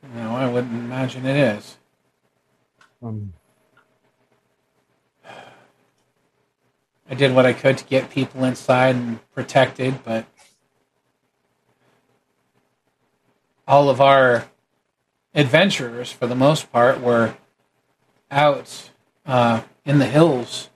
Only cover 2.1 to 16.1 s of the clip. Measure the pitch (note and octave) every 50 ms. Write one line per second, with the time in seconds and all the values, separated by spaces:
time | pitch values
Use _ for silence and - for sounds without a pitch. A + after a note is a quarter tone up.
2.1 | _ _ _ _ _ _ _ _ _ _ _ _ _ _ _ _ _ _ B2 A#2
3.1 | A2 G#2+ G#2 G2 F2 D#2+ _ _ _ _ _ _ _ _ _ _ _ _ _ _
4.1 | _ _ _ _ _ _ _ _ _ _ _ _ _ _ _ _ _ _ _ _
5.1 | _ _ _ - - - - - - _ _ _ _ _ _ _ _ _ _ _
6.1 | _ _ _ _ _ _ _ _ _ _ _ _ _ _ _ _ _ _ _ _
7.1 | C3+ B2+ C#3 C3+ B2+ B2+ B2+ B2+ A#2 - - C#3 C3+ C3 - _ C#3 C3 B2+ -
8.1 | - - C3 - - C3 C3 C3 B2 - - - C3 B2+ B2+ C3 B2+ B2 A#2+ A#2+
9.1 | A#2 A2+ _ _ _ - B2 - - C#3+ C3 A#2+ - - B2+ B2+ C3+ C3 - A#2
10.1 | A2+ A2+ A2+ _ _ _ _ _ _ _ _ _ _ _ _ _ _ _ _ _
11.1 | _ _ _ _ _ _ _ _ _ _ _ _ _ _ _ _ _ _ _ _
12.1 | _ _ _ _ _ _ _ _ _ _ _ _ _ _ _ _ _ _ _ _
13.1 | _ _ _ _ _ _ _ _ _ _ _ - C#3 C#3+ C#3+ C#3 C3 A#2+ C#3 C3+
14.1 | C#3 C3+ C3 B2+ A#2+ A#2 A2+ - _ _ _ _ _ _ _ _ _ _ _ _
15.1 | _ _ _ _ _ D#3 D3 B2+ A#2 D#3 F3+ G3+ G3 - C3+ A#2+ A#2 A#2+ B2 -